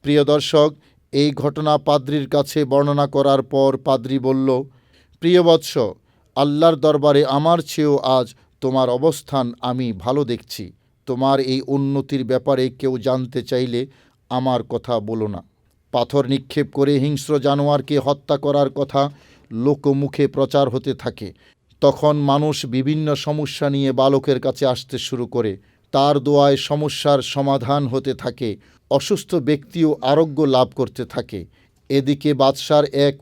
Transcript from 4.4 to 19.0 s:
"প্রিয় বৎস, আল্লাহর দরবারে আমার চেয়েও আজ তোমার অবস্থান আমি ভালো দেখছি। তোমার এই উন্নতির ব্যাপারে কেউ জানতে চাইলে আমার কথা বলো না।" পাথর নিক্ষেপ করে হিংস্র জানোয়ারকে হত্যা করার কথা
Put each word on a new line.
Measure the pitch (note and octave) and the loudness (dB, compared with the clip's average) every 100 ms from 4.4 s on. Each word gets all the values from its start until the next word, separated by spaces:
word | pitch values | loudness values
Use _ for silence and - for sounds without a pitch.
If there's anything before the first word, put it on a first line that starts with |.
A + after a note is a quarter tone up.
| C3+ B2+ C3+ _ _ _ _ _ | 0 0 -4 _ _ _ _ _
"প্রিয় | E3 F3+ | 2 4
বৎস, | E3+ E3 - D3 G#2+ - _ _ _ - | 6 4 2 -2 -2 -4 _ _ _ -2
আল্লাহর | C#3+ D3 E3 D#3 | 0 4 4 4
দরবারে | D3+ D3+ D3 C#3+ D3 | 2 2 4 4 2
আমার | C3+ D#3 E3+ D#3 | 2 2 0 0
চেয়েও | - D3+ C#3+ | -2 0 2
আজ | C3 C3 A#2+ - _ _ | 2 0 0 -6 _ _
তোমার | C3 C3 B2+ | -4 0 0
অবস্থান | B2+ D#3 D#3 - C#3 B2 A#2 | 0 0 -2 -4 -4 -4 -6
আমি | B2 B2+ B2 | -6 -4 -6
ভালো | G2 G2+ C#3 | -6 -4 -2
দেখছি। | B2+ A#2 - - F2+ - _ _ - | -2 -6 -10 -16 -16 -18 _ _ -8
তোমার | B2+ C3+ C#3 | -2 0 0
এই | C3 C3 C3 | 0 -4 -2
উন্নতির | C#3 C#3 C#3 C3+ C#3 B2 | -2 -2 -2 -4 -4 -2
ব্যাপারে | B2+ C#3 C3 C3 | -2 0 0 -2
কেউ | B2+ C3 B2+ | -4 -4 -4
জানতে | A2+ B2+ B2+ B2+ | -2 -2 -4 -8
চাইলে | A#2 B2+ B2+ A#2+ C3+ _ _ _ - | -4 -4 -2 -4 -6 _ _ _ -8
আমার | - C3 B2 | -4 -2 -2
কথা | A2+ A#2+ - A#2 | -4 -8 -4 -4
বলো | G#2 A2+ G#2+ | -4 -4 -4
না।" | F#2 - _ _ _ _ | -6 -14 _ _ _ _
পাথর | B2 A#2+ C#3+ B2+ | -4 0 0 0
নিক্ষেপ | C3+ C3+ - C#3+ | -2 -4 -4 -4
করে | C#3 C#3 C#3+ | 0 0 2
হিংস্র | C#3 C#3+ - D3+ | 0 -2 -2 0
জানোয়ারকে | C#3+ C#3+ C#3+ C#3+ C3+ D3 | 0 0 2 0 0 -2
হত্যা | A#2+ C#3+ - C#3+ | 0 -2 -2 -2
করার | C#3+ C#3+ C3+ | 0 0 0
কথা | C#3 C#3 C#3 | -2 -4 -2